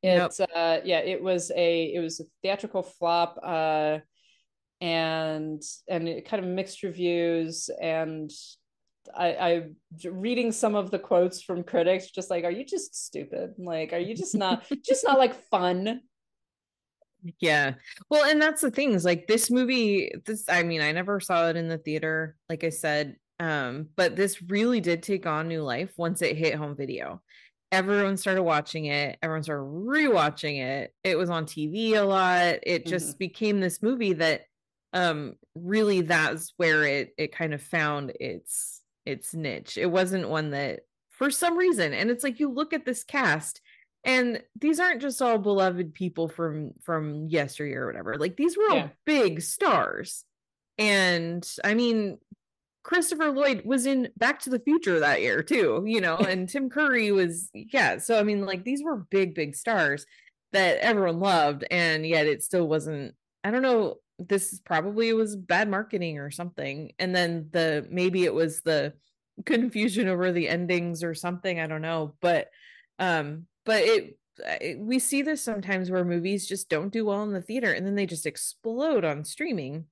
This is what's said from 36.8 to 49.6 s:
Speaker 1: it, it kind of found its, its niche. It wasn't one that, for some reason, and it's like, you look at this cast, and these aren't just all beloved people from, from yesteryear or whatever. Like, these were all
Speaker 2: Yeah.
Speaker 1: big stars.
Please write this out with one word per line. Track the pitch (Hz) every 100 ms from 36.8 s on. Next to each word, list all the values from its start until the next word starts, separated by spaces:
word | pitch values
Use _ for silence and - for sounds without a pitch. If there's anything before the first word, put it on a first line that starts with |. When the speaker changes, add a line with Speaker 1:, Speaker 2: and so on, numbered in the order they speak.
Speaker 1:
it, | 151 143 131 -
it | 147
kind | - 165
of | 147
found | - 170 151 147 139 -
its, | 123 87 - - - - _ _ -
its | 135 -
niche. | 165 151 87 - -
It | 180
wasn't | 175 185 190 131
one | 156 156
that, | 139 139 85 - _ _
for | _ 277
some | 277 349 339
reason, | 370 269 160
and | 127 214
it's | 240
like, | 277 233
you | 294
look | 247 311
at | 311 -
this | 247
cast, | - 285 240 156 156 - _ - _ _ -
and | 262 247 226 - -
these | 294 311
aren't | 359 302
just | 277 247
all | 254 226
beloved | 196 202 190 180 170 151
people | 185 - 165
from, | 165 165 151 151 -
from | - 165 151 147 156
yesteryear | 160 143 - 147 135
or | 123
whatever. | - 92 127
Like, | 160 180
these | 311 349
were | 427
all | 330
Speaker 2:
Yeah. | 143 - -
Speaker 1:
big | 302 208 160
stars. | 175 -